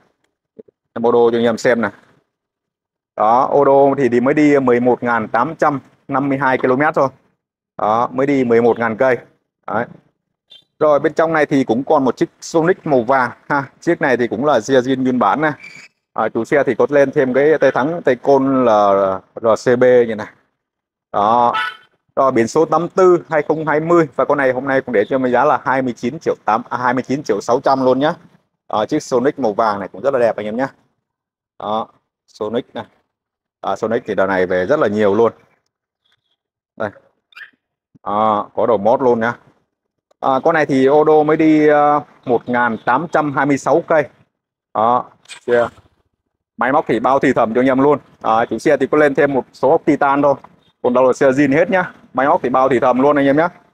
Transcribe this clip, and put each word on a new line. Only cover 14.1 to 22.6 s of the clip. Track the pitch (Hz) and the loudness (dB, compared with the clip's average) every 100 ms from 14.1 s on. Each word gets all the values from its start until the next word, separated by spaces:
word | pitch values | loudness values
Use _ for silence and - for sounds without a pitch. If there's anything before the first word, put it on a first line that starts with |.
| 120 | 0
thì | 120 | -2
cũng | 101 | -2
là | 147 131 | 0 0
xe | 107 135 | 2 0
zin | 123 131 | 0 -2
nguyên | 127 127 | -2 0
bản | 104 110 | 0 0
này. | 151 139 - - - _ _ | -2 -4 -14 -20 -20 _ _
À, | - 110 | -6 -4
chủ | 117 | -4
xe | 113 147 | -2 0
thì | 135 | 0
có | 110 120 | 0 0
lên | 143 135 | 2 2
thêm | 147 131 | 0 0
cái | 127 147 147 | 2 2 2
tay | 139 | 2
thắng, | 131 139 170 | 0 -4 -2
tay | - 123 | -2 -2
côn | - 139 135 131 | 2 2 2 0
là | 123 107 101 98 98 95 - - | 2 4 4 2 0 -4 -10 -6
R | 113 107 | -2 0
C | - 123 | 0 2
B | 127 123 117 | 4 4 2
như | |
này. | 107 104 _ _ _ _ _ _ _ _ | -4 -12 _ _ _ _ _ _ _ _
Đó. | 107 104 120 120 - - - _ _ _ - | -2 2 2 2 0 -6 -12 _ _ _ -2
Rồi, | 135 | 0
biển | 123 113 | 0 0
số | 151 | 0